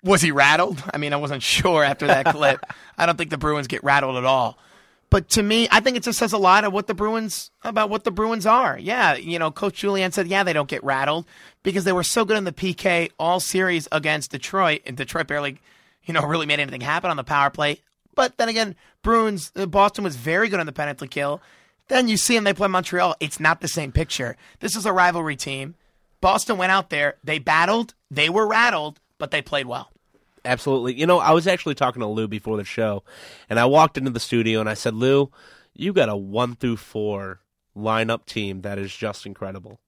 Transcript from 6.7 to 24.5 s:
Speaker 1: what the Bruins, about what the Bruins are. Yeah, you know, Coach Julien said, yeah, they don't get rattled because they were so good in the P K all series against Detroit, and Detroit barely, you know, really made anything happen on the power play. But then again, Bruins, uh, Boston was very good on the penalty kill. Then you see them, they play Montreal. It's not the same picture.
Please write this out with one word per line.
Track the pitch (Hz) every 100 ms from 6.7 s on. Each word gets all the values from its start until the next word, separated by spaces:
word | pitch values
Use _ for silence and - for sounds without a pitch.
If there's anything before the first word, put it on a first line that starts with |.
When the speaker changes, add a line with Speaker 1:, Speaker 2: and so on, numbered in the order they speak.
Speaker 1:
what | 190 196
the |
Bruins, | 190 208 226 220 - - _
about | - 220 214
what | 214
the | 233
Bruins | 185 220 226
are. | 196 233 240 131
Yeah, | - 247 190
you | 135 151 170
know, | 160
Coach | 143 202 -
Julien | 202 196 185
said, | 190 175
yeah, | 190
they | 185
don't | 156 139
get | 147
rattled | 139 135 139 156 170 - - _
because | - 190
they | 180
were | 185
so | 170 -
good | 208 214
in |
the | 190
P | 143 190
K | 175 190 175 170 _
all | 160 180
series | - 185 185 170 147
against | 156 151 151 139
Detroit, | 135 - 190 180 151
and | - 123
Detroit | 131 165 156
barely, | 143 143 135 _ _ _ _
you | -
know, | 165
really | 139 165
made | 151 147
anything | 139 131
happen | 123 160 180
on | 151
the |
power | 123 151 143
play. | - 147 147 _ _ _ -
But | 254 -
then | 233
again, | 226 214 175 _ _
Bruins, | - 226 220 202 -
uh, | - 190
Boston | 190 202 202
was | 202 131
very | 123 165 214
good | 190
on | 156
the |
penalty | 135 147 139 139
kill. | - 143 147 _ _ _ _ _
Then | 262 247
you | 220
see | -
them, | 233
they | 202
play | 185 196
Montreal. | 185 180 180 180 156
It's | 156 -
not | 156 165
the | 160
same | - 143
picture. | 139 160 - 123 117 -